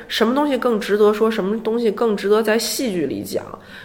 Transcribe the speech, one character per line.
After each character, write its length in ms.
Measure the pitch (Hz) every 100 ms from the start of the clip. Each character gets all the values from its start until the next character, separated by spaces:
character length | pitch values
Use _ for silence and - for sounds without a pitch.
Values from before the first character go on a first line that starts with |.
| -
什 180 | - 226
么 80 |
东 140 | 269 294
西 80 | 254
更 240 | 247 214
值 160 | - 208
得 160 | 208
说， 180 | 214 220
什 140 | 220
么 160 | 190 220
东 180 | 220 233
西 120 | 233
更 260 | 214 233 -
值 140 | 196
得 120 | 214
在 160 | 220 220
戏 320 | 226 - 262
剧 140 | 180
里 180 | 135 101
讲， 220 | - - - - - -